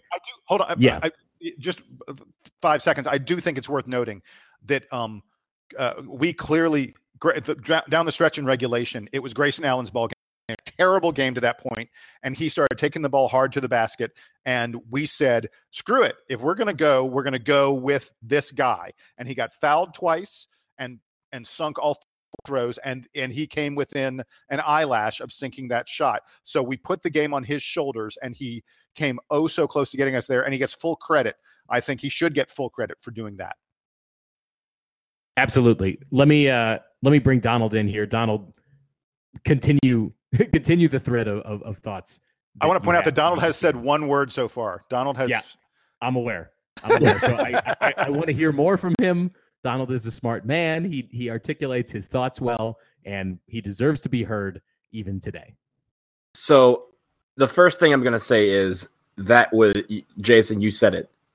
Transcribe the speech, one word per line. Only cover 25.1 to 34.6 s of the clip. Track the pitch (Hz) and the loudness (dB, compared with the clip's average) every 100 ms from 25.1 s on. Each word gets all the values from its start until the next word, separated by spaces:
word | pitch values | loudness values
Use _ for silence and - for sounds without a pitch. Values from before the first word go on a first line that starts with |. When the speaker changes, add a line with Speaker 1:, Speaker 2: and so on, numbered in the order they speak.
| - | -6
Speaker 1:
of | - | -14
sinking | - 135 127 127 | -12 -12 -12 -4
that | 120 - | -4 -4
shot. | - 143 107 - _ | -2 -2 -2 -8 _
So | - 156 | -6 -4
we | 127 131 | -2 -6
put | - 180 | -6 -4
the | 196 | -2
game | 151 151 | -2 0
on | 143 | -4
his | 117 143 | -4 -8
shoulders, | - 175 139 113 107 - | -6 -6 -4 -6 -10 -10
and | 131 - | -14 -12
he | 131 117 _ _ _ | -12 -12 _ _ _
came | - 151 123 _ | -6 -4 -4 _
oh | 147 156 | -2 -2
so | - 147 | 0 -2
close | 147 139 | 0 -4
to | 135 | -2
getting | 139 131 | -2 -2
us | - | -2
there, | 127 | -2
and | 131 | -2
he | 135 | -2
gets | 131 - | -4 -4
full | 165 156 | -6 -6
credit. | - 151 113 - _ _ _ | 0 2 2 -4 _ _ _
I | 123 | -4
think | - 131 | -2 -6
he | 139 | -6
should | - 165 143 | -2 0 0
get | 131 | -4
full | - 127 | -6 -10
credit | - 107 - | -6 -8 -8
for | - | -14
doing | 113 107 98 | -12 -12 -12
that. | 90 - _ _ _ _ _ _ _ _ _ _ | -14 -14 _ _ _ _ _ _ _ _ _ _